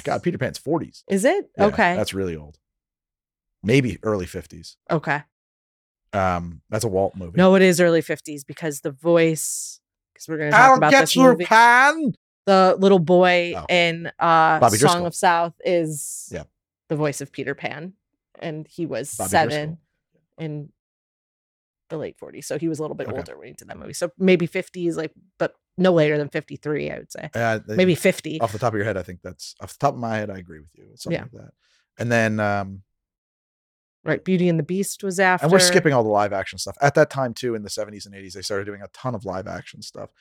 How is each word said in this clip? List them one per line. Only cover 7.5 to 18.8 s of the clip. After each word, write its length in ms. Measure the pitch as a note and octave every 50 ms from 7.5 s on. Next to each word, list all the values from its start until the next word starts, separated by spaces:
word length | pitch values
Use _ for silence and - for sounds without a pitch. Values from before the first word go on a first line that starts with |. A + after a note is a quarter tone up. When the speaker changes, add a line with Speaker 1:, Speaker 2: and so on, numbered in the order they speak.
| F#3+
Speaker 2:
it 60 | G3
is 200 | F#3 F#3 F3 D3+
early 200 | F3+ E3+ E3 E3
fifties 440 | D3+ - D#3 - _ - D3 C#3+ C#3
because 340 | - C#3+ - F3 D#3+ C#3+ -
the 100 | - D#3+
voice, 880 | C#3 C3+ D#3+ E3+ E3+ E3+ E3 E3 D#3+ D3+ - - - - - - - _ _ _ _ _ _ _ _
'cause 140 | _ - -
we're 80 | D#3+
gonna 140 | D3+ D3+ D3+
talk 80 | - A3
Speaker 1:
I'll 160 | B3+ C4+ C4
Speaker 2:
about 140 | B3 - D3+
Speaker 1:
get 100 | C#3+ C3+
Speaker 2:
this 140 | D#3+ D3+ -
Speaker 1:
your 140 | B3 C4 B3+ A#3+
Speaker 2:
movie. 100 | F3 F3
Speaker 1:
pan. 680 | - A3 A3+ A#3 A#3+ A#3+ B3 C4+ C#4+ D#4 E4 D#4 A#3+ - - _ _ _ _ _
Speaker 2:
The 320 | G3+ G3 F#3+ F#3+ F#3 F3+ -
little 200 | F#3+ G3 G3+ F#3
boy 540 | D#3+ D3+ F3+ F3 F3+ F3+ F3+ F3 F3 F3 E3
Speaker 1:
Oh. 80 | F#2 D2+
Speaker 2:
in, 400 | - F3 F3 E3+ E3+ E3 E3+ E3+ C#3 -
uh, 420 | - - E3+ E3 E3 D#3+ D#3+ D#3+ D#3
Speaker 1:
Bobby 180 | C#3+ A#2 G#2
Speaker 2:
Song 100 | G#2 C3 F#3
Speaker 1:
Driscoll. 140 | F3 F3 F3
Speaker 2:
of 60 | E3+ -
South 380 | - - F#3 E3+ E3+ E3+ E3+ - _ -
is 640 | - F3+ F3 E3 D#3 D#3 D3 - - - - - -
Speaker 1:
Yeah. 120 | G#2+ D#2+ C#2+ _ _ _ _ _ _ _ _
Speaker 2:
the 80 | _ D#3+
voice 240 | D3 D3+ D3 C#3 -
of 100 | C#3+ -
Peter 220 | - - C3+ D3 C#3+
Pan, 400 | - - - - D3 E3 F#3+ G3 _ _ _ _ _ _ _ _ -
and 280 | - E3+ D3+ D#3 D3+
he 200 | _ _ -